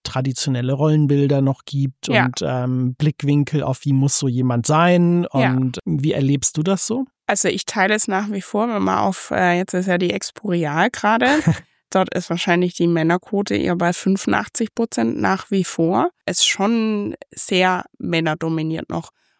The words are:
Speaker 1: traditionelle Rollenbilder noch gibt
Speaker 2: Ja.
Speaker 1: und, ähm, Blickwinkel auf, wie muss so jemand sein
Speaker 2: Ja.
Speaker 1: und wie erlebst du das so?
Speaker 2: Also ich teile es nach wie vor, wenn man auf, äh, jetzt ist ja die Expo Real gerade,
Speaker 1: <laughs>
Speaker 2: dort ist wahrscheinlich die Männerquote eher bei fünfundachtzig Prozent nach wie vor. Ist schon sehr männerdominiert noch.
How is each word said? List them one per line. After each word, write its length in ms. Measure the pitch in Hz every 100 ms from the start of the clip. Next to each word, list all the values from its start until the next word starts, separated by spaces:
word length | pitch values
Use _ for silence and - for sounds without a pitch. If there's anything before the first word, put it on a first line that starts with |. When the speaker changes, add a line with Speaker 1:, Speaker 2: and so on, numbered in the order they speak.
Speaker 1:
traditionelle 720 | - 131 131 123 - 123 127
Rollenbilder 680 | 135 156 151 143 143 143 139
noch 240 | 135 135
gibt 420 | - 139 139 - -
Speaker 2:
Ja. 200 | 226 127
Speaker 1:
und, 160 | 123
ähm, 520 | 143 127 127 127 127
Blickwinkel 720 | 127 151 - 143 147 139 151
auf, 200 | 135 131
wie 80 | 143
muss 260 | 135 139 -
so 100 | 135
jemand 380 | 123 127 120 117
sein 600 | 156 175 175 175 175 175
Speaker 2:
Ja. 200 | - -
Speaker 1:
und 280 | 131 131 123
wie 280 | - 156 147
erlebst 440 | 160 135 143 - -
du 60 |
das 240 | 156 196 -
so? 180 | 240 262 _ -
Speaker 2:
Also 220 | 208 -
ich 160 | -
teile 300 | - 220 190
es 120 | 214 -
nach 240 | 190 208
wie 120 | 202
vor, 260 | - 208 233
wenn 140 | 214
man 160 | 190 196
auf, 320 | 202 185 -
äh, 240 | - 180 175
jetzt 180 | 190
ist 120 | 180 190
ja 120 | 175
die 140 | 180
Expo 360 | - - - -
Real 400 | 175 156 151 214
gerade, 360 | - 208 226 247
Speaker 1:
<laughs> 400 | 302 226 - - _ -
Speaker 2:
dort 220 | 190 185
ist 140 | - -
wahrscheinlich 460 | 170 - 175 180
die 120 | - 170
Männerquote 680 | 170 160 175 - 202 202
eher 220 | 202 - 175
bei 180 | 175
fünfundachtzig 800 | - 190 190 - 208 202 - 220
Prozent 460 | - 233 - 226 -
nach 300 | 196 190 -
wie 140 | 196
vor. 460 | 180 - 165 180 349 - -
Ist 200 | 180 -
schon 680 | - 196 233 220 208 208 - -
sehr 500 | - - 185 185 180 - -
männerdominiert 920 | 180 165 160 156 160 160 156 160 -
noch. 200 | - - _ _